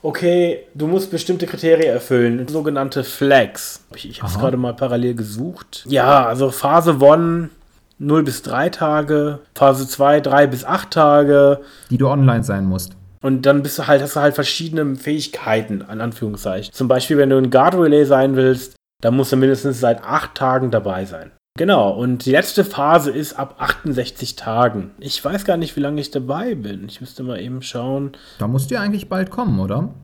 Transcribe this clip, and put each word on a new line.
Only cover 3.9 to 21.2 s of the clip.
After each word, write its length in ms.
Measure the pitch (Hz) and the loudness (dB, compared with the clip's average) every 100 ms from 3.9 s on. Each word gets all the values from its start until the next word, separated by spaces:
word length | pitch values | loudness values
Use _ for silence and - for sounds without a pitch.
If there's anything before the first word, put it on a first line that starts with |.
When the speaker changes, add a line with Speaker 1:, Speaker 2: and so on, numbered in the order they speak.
| - | -20
Speaker 1:
Ich, 140 | - | -18
ich 140 | - | -12
hab's 100 | - | -8
Speaker 2:
Aha. 80 | 101 | -2
Speaker 1:
gerade 160 | 131 123 | -2 0
mal 160 | 123 | -4
parallel 400 | 117 135 123 123 | -4 -2 -2 -2
gesucht. 720 | 117 107 107 151 175 - - 127 | -4 -8 -8 -10 -10 -18 -20 -4
Ja, 380 | 135 123 139 123 | 0 4 4 4
also 240 | 120 135 | 0 -2
Phase 500 | 127 139 165 170 143 | 0 2 4 4 6
one, 500 | 139 156 170 170 165 _ _ _ _ _ | 8 8 4 -2 -6 _ _ _ _ _
null 240 | 143 156 | 0 0
bis 180 | 143 127 | 0 -6
drei 280 | - 123 165 | -6 -2 -2
Tage, 680 | - 160 151 147 151 147 143 _ | -2 -2 -2 0 0 -2 -6 _
Phase 340 | - 139 131 135 | 4 4 4 -2
zwei, 320 | - 139 151 | 0 4 4
drei 260 | 143 139 143 | 4 4 4
bis 180 | 123 123 | 2 -4
acht 240 | 156 - | -4 -2
Tage. 720 | 165 151 147 143 143 139 139 - - - | 2 4 6 6 6 6 4 -4 -20 -4
Speaker 2:
Die 80 | 123 | 0
du 100 | 131 | 0
online 340 | 139 135 117 | 4 4 2
sein 220 | 107 98 95 | -2 -2 -2
musst. 280 | 95 92 - - - | -4 -6 -16 -20 -8
Speaker 1:
Und 260 | 135 131 139 | -4 0 2
dann 160 | 143 | 2
bist 160 | 143 - | 0 -6
du 80 | 151 | 2
halt, 160 | 143 | 2
hast 120 | 139 151 | 2 0
du 40 | |
halt 160 | 147 143 | 0 0
verschiedene 600 | 139 - 165 160 147 131 | -4 -4 -6 -4 -4 -4
Fähigkeiten, 840 | - 151 143 - - 110 110 101 | -4 -6 -6 -10 -2 -2 -2 -8
an 180 | - 107 | -8 -8
Anführungszeichen. 720 | 117 113 110 101 107 95 104 | -8 -6 -8 -8 -8 -8 -10
Zum 160 | - 127 | -6 0
Beispiel, 300 | 127 - 147 | 0 2 2
wenn 140 | 139 | 4
du 60 | 135 | 2
ein 100 | 131 | 4
Guard-Relay 560 | 127 156 185 165 147 139 | 4 4 4 4 4 6
sein 300 | 135 135 131 | 4 4 2
willst, 400 | 131 127 - _ _ _ | 2 2 -4 _ _ _
dann 140 | 117 127 | 0 0
musst 160 | 135 | 2
du 40 | 135 | 2
mindestens 440 | 131 131 135 120 | 2 2 -2 0
seit 240 | 120 117 | 0 0
acht 320 | 113 147 - - | -2 -4 -4 -4
Tagen 340 | 135 131 127 | -2 0 0
dabei 360 | 113 101 92 98 | -2 -2 -6 -8
sein. 260 | 80 | -12